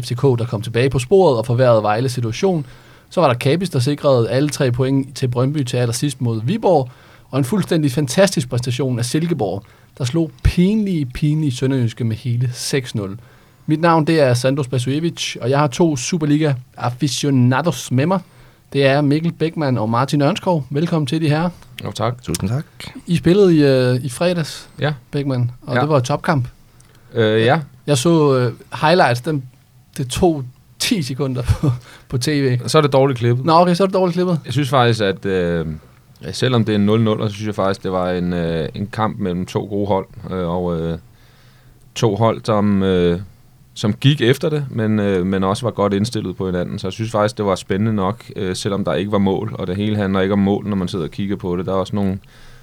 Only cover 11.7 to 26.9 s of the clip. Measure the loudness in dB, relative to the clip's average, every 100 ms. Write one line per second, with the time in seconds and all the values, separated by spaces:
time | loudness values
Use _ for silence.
11.7 | 0 0 -2 -4 -4 -4 -2 -2 -4 -4
12.7 | -4 -4 -6 -6 -10 -16 -20 _ _ -4
13.7 | 0 4 4 4 4 4 4 2 0 -2
14.7 | -2 -2 -2 -2 -4 -8 -6 0 2 2
15.7 | 2 0 0 -2 -2 2 2 2 -2 -6
16.7 | -8 -6 -2 -4 -2 0 4 4 2 0
17.7 | -4 -2 0 2 0 -4 -20 -20 _ -6
18.7 | 2 2 4 2 2 0 -2 -4 -2 -2
19.7 | 0 0 0 2 2 2 0 0 -2 -2
20.7 | -2 0 0 -2 0 0 0 -2 -6 -16
21.7 | -12 -10 -4 -4 -4 -6 -4 -4 -4 -6
22.7 | -14 -18 -12 -4 0 4 6 6 6 6
23.7 | 4 4 2 -2 -2 -2 0 -4 -8 -16
24.7 | -6 -4 -4 -6 -4 -2 0 -2 -4 -4
25.7 | 0 2 2 2 -2 0 0 -2 -8 _
26.7 | -20 -20